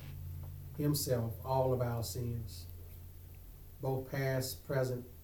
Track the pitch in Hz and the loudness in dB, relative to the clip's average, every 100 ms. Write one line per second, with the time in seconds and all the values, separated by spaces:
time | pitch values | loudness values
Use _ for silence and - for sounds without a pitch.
0 | - - - - - - - - 147 147 | -10 -8 -8 -6 -8 -8 -6 0 4 4
1 | - 123 117 - - 131 131 127 120 117 | 4 4 2 -2 2 4 6 4 2 0
2 | 113 123 120 117 - - - - - - | -2 -2 0 -2 -4 -6 -8 -10 -10 -12
3 | - - - - - - - - 135 131 | -12 -14 -14 -14 -14 -14 -14 -4 2 2
4 | 131 139 135 131 131 - - 147 127 123 | 2 2 4 4 2 -2 0 2 4 2
5 | 120 - | -4 -12